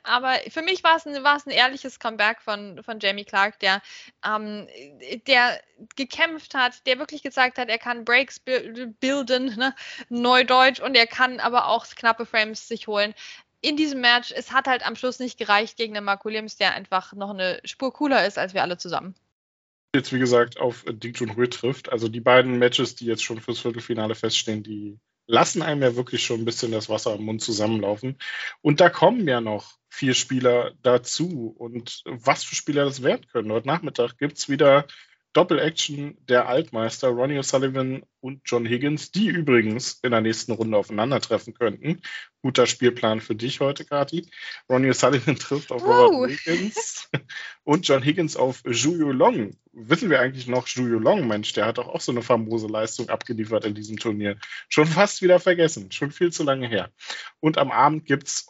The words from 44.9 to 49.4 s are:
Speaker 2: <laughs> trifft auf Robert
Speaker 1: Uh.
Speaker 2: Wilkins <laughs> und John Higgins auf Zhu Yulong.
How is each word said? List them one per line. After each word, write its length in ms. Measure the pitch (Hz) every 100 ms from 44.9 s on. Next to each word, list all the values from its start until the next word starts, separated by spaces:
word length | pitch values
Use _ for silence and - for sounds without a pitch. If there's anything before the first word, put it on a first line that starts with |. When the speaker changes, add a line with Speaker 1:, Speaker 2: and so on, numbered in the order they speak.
| 123 127 139 143 131
Speaker 2:
<laughs> 40 |
trifft 320 | - 139 -
auf 120 | -
Robert 280 | 381 480 480
Speaker 1:
Uh. 100 | 285 254
Speaker 2:
Wilkins 840 | 285 - - 208 392 - - - 139 - -
<laughs> 260 | - -
und 240 | - 151 175
John 140 | 139
Higgins 340 | 135 180 156 -
auf 280 | 131 123
Zhu 320 | 135 113 143 175
Yulong. 600 | 147 131 214 196